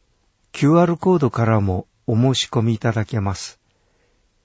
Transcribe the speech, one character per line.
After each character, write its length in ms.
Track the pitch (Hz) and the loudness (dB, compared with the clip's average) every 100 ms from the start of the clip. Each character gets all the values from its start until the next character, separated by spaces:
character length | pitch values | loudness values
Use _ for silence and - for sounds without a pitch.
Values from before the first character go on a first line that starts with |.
| _ _ _ _ _ | _ _ _ _ _
キ 140 | - 139 | -2 2
ュ 80 | |
ー 60 | 165 | 4
ア 40 | |
ー 20 | 175 | 2
ル 100 | 170 | 0
コ 180 | 185 180 | 0 2
ー 40 | |
ド 100 | 135 | 0
か 160 | - 113 | 0 0
ら 160 | 110 | 2
も 260 | 98 92 - _ - | 0 -4 -6 _ -4
お 80 | 113 | 0
申 180 | 131 | 2
し 140 | 127 - | 0 -2
込 160 | 127 | -2
み 100 | 113 | 0
い 60 | 110 | 0
た 140 | 120 | -2
だ 120 | 110 104 | -2 -4
け 140 | 113 | -4
ま 160 | 98 95 | -4 -6
す。 240 | - - _ _ _ _ _ _ _ _ | -12 -18 _ _ _ _ _ _ _ _